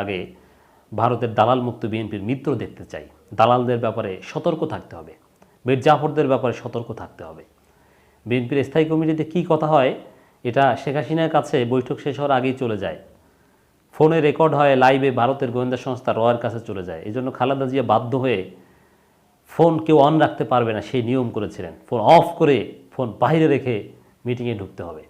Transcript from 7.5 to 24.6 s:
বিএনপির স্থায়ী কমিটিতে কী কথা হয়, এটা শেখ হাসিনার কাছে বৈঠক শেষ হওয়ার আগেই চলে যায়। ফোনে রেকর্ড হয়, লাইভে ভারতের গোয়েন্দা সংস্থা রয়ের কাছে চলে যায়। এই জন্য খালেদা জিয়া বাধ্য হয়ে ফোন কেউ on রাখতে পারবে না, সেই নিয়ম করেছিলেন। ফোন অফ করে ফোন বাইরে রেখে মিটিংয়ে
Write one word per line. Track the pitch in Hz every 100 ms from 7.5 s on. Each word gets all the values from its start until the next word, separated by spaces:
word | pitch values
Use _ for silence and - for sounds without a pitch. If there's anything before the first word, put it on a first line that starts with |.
| _ _ _ _ _ _ _ 110
বিএনপির | 123 120 139
স্থায়ী | 127 160 156
কমিটিতে | 160 160 156 156
কী | 180 165
কথা | 156 156
হয়, | 156 131 220 - - _ _ 123
এটা | 120 139 113
শেখ | - 139
হাসিনার | 131 160 160 151
কাছে | 139 147 120
বৈঠক | 127 123 139
শেষ | 151 127
হওয়ার | 143 131
আগেই | 131 127
চলে | 123 107
যায়। | 92 76 - _ _ _ _ _ _ _ _ -
ফোনে | 156 165 147
রেকর্ড | - 160 139
হয়, | 143 131
লাইভে | 127 135 135
ভারতের | 120 120 131 127
গোয়েন্দা | 120 127 127 135
সংস্থা | 123 -
রয়ের | 107 117 120
কাছে | 117 113 107
চলে | 95 87
যায়। | 80 104
এই | 117
জন্য | 127 127
খালেদা | 127 135 135
জিয়া | 135 117
বাধ্য | 110 117 131
হয়ে | 131 104 92 - _ _ _ _ _ _ _ _ _
ফোন | - 165 156 156
কেউ | 151 139
on | 156
রাখতে | 147 - 123
পারবে | 123 113
না, | 107 104
সেই | 131 113
নিয়ম | 131 120 110
করেছিলেন। | 101 - 87 - -
ফোন | 120 110 165
অফ | 165 -
করে | 156 123 92 - -
ফোন | - 120 104
বাইরে | 123 160 156
রেখে | 143 127 110 - - _ _ 120
মিটিংয়ে | 123 120 107